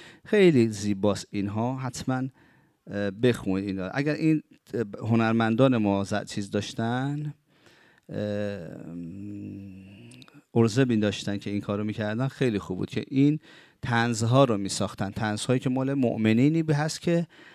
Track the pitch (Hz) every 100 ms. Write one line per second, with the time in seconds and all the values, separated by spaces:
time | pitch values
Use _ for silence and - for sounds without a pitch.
0 | - - - 208 185 139 113 107 104 98
1 | 101 95 - 104 101 107 117 131 131 -
2 | - 131 131 - _ _ _ _ - 98
3 | 101 95 123 113 98 95 101 95 92 135
4 | 143 151 160 156 - _ _ 117 107 101
5 | 110 113 113 113 113 113 131 123 104 98
6 | 95 104 98 - 101 104 101 - 113 123
7 | 135 147 151 - _ _ _ _ _ _
8 | - 104 104 104 104 101 82 - - 85
9 | 85 98 104 101 101 98 98 95 95 101
10 | 117 123 - - _ 117 113 107 131 110
11 | 104 98 - 101 104 101 101 101 107 107
12 | 107 107 131 - 131 104 - 92 98 -
13 | - 135 143 151 - - - _ - 117
14 | 117 110 113 131 135 104 98 - 95 -
15 | 98 98 110 107 - 127 131 127 131 139
16 | 123 110 110 110 139 160 160 143 156 -
17 | - 170 165 - -